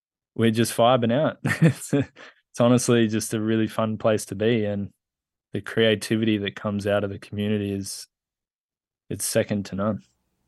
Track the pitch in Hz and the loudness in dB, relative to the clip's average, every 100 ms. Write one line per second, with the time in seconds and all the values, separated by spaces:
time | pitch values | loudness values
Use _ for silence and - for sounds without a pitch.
0 | _ _ _ - 113 110 113 - 117 127 | _ _ _ 0 2 2 0 4 4 4
1 | 117 123 151 - 147 - 165 - - 139 | 2 2 0 -2 -4 2 2 2 -2 -4
2 | - - - - _ - 120 123 - 117 | -4 -10 -20 -20 _ 0 4 4 4 2
3 | 113 107 - 113 107 113 110 - 110 110 | 2 0 -4 -4 0 0 0 -2 -4 -2
4 | 113 107 - 104 110 117 104 101 98 _ | 0 0 -2 -2 0 0 0 -4 -6 _
5 | _ _ _ _ _ 104 - - 113 104 | _ _ _ _ _ -10 -4 2 4 2
6 | - 110 110 107 98 - 107 101 101 101 | 0 0 0 0 -2 -6 -6 -4 0 0
7 | 101 98 - 104 104 104 101 98 98 - | -2 -6 -10 -6 -2 -2 -2 -4 -8 -12
8 | - _ _ _ _ _ _ _ _ _ | -16 _ _ _ _ _ _ _ _ _
9 | - 101 - 113 - 104 95 98 107 98 | -12 -8 -2 0 0 -2 -4 -4 -4 -4
10 | - _ _ _ | -8 _ _ _